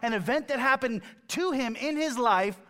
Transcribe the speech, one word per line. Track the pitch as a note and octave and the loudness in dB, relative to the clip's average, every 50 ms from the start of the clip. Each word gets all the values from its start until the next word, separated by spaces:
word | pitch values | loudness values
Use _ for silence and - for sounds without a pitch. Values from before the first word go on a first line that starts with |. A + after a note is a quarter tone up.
| A#3 | -2
an | A#3 A3+ | -2 -2
event | G3+ D#3+ G3 C4+ D#4 - - | 0 0 0 0 0 0 -2
that | C#4 A#3+ | -2 0
happened | B3+ C4+ C4+ C4+ C4 B3 A3+ F#3+ - - - - _ - | 4 4 4 4 2 -2 -2 -4 -6 -10 -18 -20 _ -8
to | - D#4 F4+ F#4 | -4 -2 -2 0
him | C#4+ C4 B3+ A3+ A3+ | 0 0 -2 -2 -4
in | - B3+ D4+ D4+ | -4 -4 -4 -2
his | D4+ D#4+ D#4 A#3+ B3 | -2 -2 -2 -2 0
life | A#3+ A3+ G3 F#3 F#3+ G3+ F#3+ - - | 2 4 4 4 2 0 -2 -6 -14